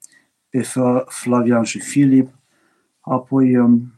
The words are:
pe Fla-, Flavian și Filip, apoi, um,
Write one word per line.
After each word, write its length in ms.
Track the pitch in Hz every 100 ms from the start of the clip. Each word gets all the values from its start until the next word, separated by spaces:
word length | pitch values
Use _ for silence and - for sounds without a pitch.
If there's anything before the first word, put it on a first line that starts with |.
| - _ _ _ _
pe 120 | 131
Fla-, 420 | 113 131 123 127 -
Flavian 560 | - 123 123 117 117
și 160 | 110 107
Filip, 500 | - 143 139 131 127 - _ _ _ _ _ _
apoi, 580 | - 127 - 135 131 123
um, 360 | 120 120 123